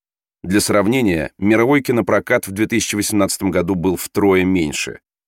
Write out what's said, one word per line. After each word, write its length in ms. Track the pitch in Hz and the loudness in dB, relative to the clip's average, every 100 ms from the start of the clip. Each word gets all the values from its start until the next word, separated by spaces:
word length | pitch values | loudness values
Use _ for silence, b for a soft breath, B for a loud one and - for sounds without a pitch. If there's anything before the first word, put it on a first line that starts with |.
| _ _ _ _ | _ _ _ _
Для 180 | 87 101 | -2 0
сравнения, 720 | - 107 98 131 117 85 69 - | 2 2 2 2 2 0 -4 -4
мировой 420 | 101 110 117 143 | 0 2 2 2
кинопрокат 640 | 135 120 98 104 - 120 - | 0 -2 0 0 0 -2 -2
в 40 | |
две 160 | 98 107 | -4 -2
тысячи 280 | 113 - 104 | -2 -2 -2
восемнадцатом 540 | 101 107 95 - 98 | -2 0 0 0 -2
году 240 | 87 87 | -2 0
был 220 | 95 87 85 | 0 0 -2
втрое 500 | - - 98 92 92 | -4 0 2 4 2
меньше. 540 | 92 78 69 - - _ _ | 2 0 -4 -8 -12 _ _